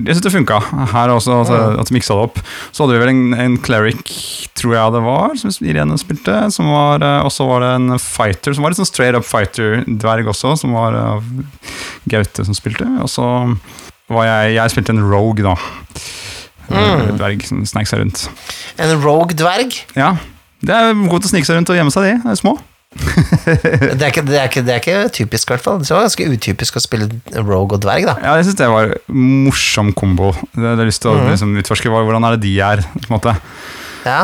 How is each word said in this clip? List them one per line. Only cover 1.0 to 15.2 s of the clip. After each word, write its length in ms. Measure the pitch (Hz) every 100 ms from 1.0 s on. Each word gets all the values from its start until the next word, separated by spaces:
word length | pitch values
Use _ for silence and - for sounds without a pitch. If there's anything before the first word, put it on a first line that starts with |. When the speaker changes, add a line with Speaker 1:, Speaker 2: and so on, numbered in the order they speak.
| 120
Speaker 1:
også, 320 | 120 123 123
at, 60 | 120
Speaker 2:
Mm. 280 | 120 110 107
Speaker 1:
at 40 | 113
de 60 | 123
miksa 200 | - 101
det 80 |
opp. 160 | 113 - - - -
Så 140 | - 147
hadde 60 |
vi 60 | 120
vel 60 | 123
en, 240 | 131 123
en 240 | 120 123 120
cleric, 920 | - 113 107 107 - - - - - -
tror 160 | 120 113
jeg 180 | 110
det 100 | 117
var, 320 | 113 139 214 285
som 320 | 208 190 151
Irene 300 | 151 151 156
spilte, 520 | - 147 - 208 214
som 120 | 196 160
var, 320 | 147 147 147
eh, 200 | 143 143 143
og 60 |
så 140 | - 135
var 140 | 123
det 140 | 123 127
en 240 | 127 123
fighter, 540 | - - 110 92 - 139
som 80 |
var 80 | 147
litt 80 | 175
sånn 80 | 190
straight 280 | - 127 120
up 100 | -
fighter-dverg 1000 | 113 104 - 110 113 120 110 110 113 110
også, 260 | 104 131 156
som 140 | 127
var, 220 | 117 113 113
eh, 260 | 110 107 113 127 143 - - - - - -
Gaute 380 | 110 98 - 98
som 80 | 101
spilte, 320 | - 110 240 262
og 80 | 131
så 180 | - 123 123 123 113 - - - - -
var 160 | 113 113
jeg, 240 | 110 107 113
jeg 140 | 113
spilte 240 | - 104 113
en 80 | 101
rogue 340 | 101